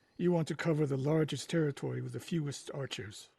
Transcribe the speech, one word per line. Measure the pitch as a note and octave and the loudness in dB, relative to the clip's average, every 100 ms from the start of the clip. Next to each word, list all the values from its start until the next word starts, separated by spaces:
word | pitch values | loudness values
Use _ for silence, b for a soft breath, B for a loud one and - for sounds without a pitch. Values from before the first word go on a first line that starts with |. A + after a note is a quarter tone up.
| b - | b 0
You | F3 | 4
want | F3 D#3+ | 4 2
to | D#3+ | 0
cover | - D#3 D3+ | 2 2 2
the | C3+ | 2
largest | C3+ D#3+ D3+ C#3+ - | 2 4 2 0 -2
territory | E3+ D#3 C#3 C#3 B2 | 2 2 0 -4 -4
with | B2+ | -6
the | B2 | -8
fewest | - F3 D3 C3+ - | -4 -2 -2 -4 -8
archers. | - C3+ - G#2 G#2 - | -6 -6 -6 -8 -12 -18